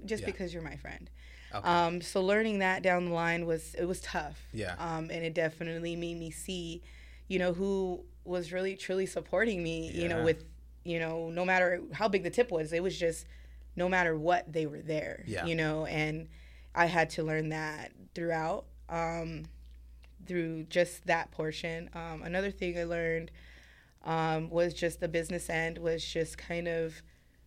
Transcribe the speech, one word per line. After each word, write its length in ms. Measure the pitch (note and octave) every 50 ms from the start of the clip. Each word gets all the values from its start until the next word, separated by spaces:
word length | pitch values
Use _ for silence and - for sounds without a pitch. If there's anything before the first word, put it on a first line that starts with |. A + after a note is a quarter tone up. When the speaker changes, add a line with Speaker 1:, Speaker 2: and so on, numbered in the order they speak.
| -
Speaker 1:
just 160 | G3+ A3 G#3+
Speaker 2:
Yeah. 60 | - -
Speaker 1:
because 260 | F#3+ - G3 E3+ E3
you're 80 | E3+
my 140 | D#3+ D3 -
friend. 340 | C#3 - - - - F3+ - - - - - - - - -
Speaker 2:
Okay. 160 | - G#3 G3+ F3+
Speaker 1:
Um, 340 | F3 F3 E3+ E3+ F3 F3
so 200 | E3+ - - G3
learning 380 | F#3 F#3 G3+ G#3+ A3 A3+ G#3 G3
that 240 | F#3+ F#3 F#3 F#3 F3
down 220 | F#3 F3+ F3+ F3+
the 80 | F3 E3+
line 320 | E3 E3+ E3+ E3+ E3+ E3+ E3
was, 260 | E3 D#3+ D#3+ - -
it 120 | - F3
was 140 | F3 F#3 F3+
tough. 380 | - - - F3+ D3+ D3 D3+ - - - -
Speaker 2:
Yeah. 220 | A2 G#2 F2+ F2 E3
Speaker 1:
Um, 320 | E3+ E3+ E3 D#3+ D#3+ D#3+
and 160 | - E3+ E3
it 80 | E3 D#3+
definitely 600 | F3 E3 D#3 D#3+ - E3+ E3 E3 E3 E3 E3+ E3+
made 220 | E3+ E3+ E3+ E3+ E3+
me 100 | E3 E3
see, 540 | D#3+ - - - F#3 F3 E3+ E3 E3 F3 - - - - - - - - - -
you 120 | F#3 F3+
know, 140 | F3+ F3+ E3+
who 520 | F3 G3 G3 G3 F#3+ F#3+ F#3 F3+ F3+ - - - - -
was 280 | - F3 F3+ F3 D#3 F3
really 220 | F3+ F#3 F#3+ F#3+
truly 320 | F#3+ - - F#3 F#3+ F#3+ F#3
supporting 560 | - F3 D#3 - - F3+ A3 A#3+ G#3 F3+ E3+
me, 260 | E3 E3 D#3+ E3 E3
you 160 | E3 E3+ E3+ E3+
know, 120 | E3+ E3
Speaker 2:
Yeah. 40 | D#3+
Speaker 1:
with, 220 | E3 D#3+ D#3+ - - - - - - - - -
you 160 | F3 E3+ E3
know, 320 | E3 D#3+ D#3+ E3 E3 E3
no 120 | E3 E3+ F3+
matter 380 | F3+ F#3 F#3 F3+ F3 F3+ F3 - - D3+
how 140 | - G#3 A3
big 140 | G3 G3
the 80 | F3 G3+
tip 220 | - - A#3+ -
was, 200 | F#3 D#3+ D#3 D3+
it 120 | E3 E3 F3
was 120 | F#3+ E3+ -
just 260 | F3 E3 D#3+ - - - - - - - - - - - -
no 140 | F3+ F3 F3+
matter 260 | F#3+ F#3 F3+ E3+ D#3+
what, 380 | D#3 D3+ E3+ F3+ - - D#3+ D3+
they 140 | E3 D#3 D3
were 140 | D3 D3+ -
there, 400 | - D#3 D#3 - - - - -
Speaker 2:
Yeah. 200 | - G#2+ F#2 E3+ E3
Speaker 1:
you 80 | E3
know, 320 | E3 D#3+ D#3 D#3 D#3 D#3 -
and 400 | E3 D#3 D3+ D#3 D3+ D#3+ D#3+ - - - - - - - - - -
I 100 | E3+ E3+
had 240 | E3 F3+ E3+ E3 D#3
to 120 | - - D#3+
learn 260 | D#3+ D#3 D#3 D#3 D#3
that 420 | D#3 D#3 D#3 D#3 D3+ D3+ - - - - - - -
throughout, 520 | F3 E3+ E3+ E3 D#3+ D#3 D#3+ F#3+ A3 - - - - - -
um, 560 | E3 E3+ E3 E3 E3 E3+ E3 E3 E3 D3+ D#3 D#3+ - - - - - - - - - - - - - - - -
through 360 | F3+ F3 E3 E3 D#3+ D#3+ E3
just 400 | E3 - F3+ F3 E3+ - - - F3
that 240 | E3+ E3 D#3+ -
portion. 580 | - - D#3+ D#3 D#3 - - E3+ E3 E3 F3 - -
Um, 280 | E3+ E3 E3 D#3+ D#3 D#3+
another 280 | E3 F3 F#3 G3 G3+
thing 260 | F#3+ - F#3+ F3+ F3 F3
I 60 | E3+
learned, 480 | E3+ E3+ E3+ E3 E3 E3 E3 E3 - - - - - - - - - - - - - - - -
um, 460 | - D#3+ D#3+ D#3+ D#3+ D#3+ D#3+ D#3+ E3
was 240 | E3 E3+ F3 F3 E3+
just 260 | - F3 E3+ D#3+ -
the 80 | F3+ E3+
business 420 | D#3+ E3 E3 - F3+ E3+ E3+ -
end 280 | E3+ D#3+ E3 E3 E3 E3
was 260 | E3 E3 E3 E3 D3+
just 320 | - - E3 D#3+ D#3+ - -
kind 300 | - - F3 E3+ E3+ E3+
of 340 | E3 E3 E3 D#3+ D#3+ - - - - _ _ _ _ _ -